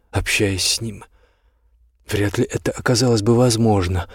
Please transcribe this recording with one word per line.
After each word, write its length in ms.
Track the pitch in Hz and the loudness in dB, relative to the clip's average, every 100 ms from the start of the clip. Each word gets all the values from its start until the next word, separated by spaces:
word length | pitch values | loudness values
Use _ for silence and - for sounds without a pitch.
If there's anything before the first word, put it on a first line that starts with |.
| _ | _
общаясь 540 | 98 - - 101 95 - | -6 -2 0 0 0 -2
с 160 | - | -4
ним. 240 | 113 98 - _ _ _ _ _ _ _ _ _ - | -6 -12 -18 _ _ _ _ _ _ _ _ _ -6
Вряд 280 | 101 101 - | -2 -2 -2
ли 60 | |
это 280 | 123 - 120 | -2 -2 -4
оказалось 500 | - - 120 131 113 | -4 0 2 2 2
бы 140 | 104 117 | 4 4
возможно, 760 | 127 113 113 101 87 90 - | 4 4 2 2 0 -2 -6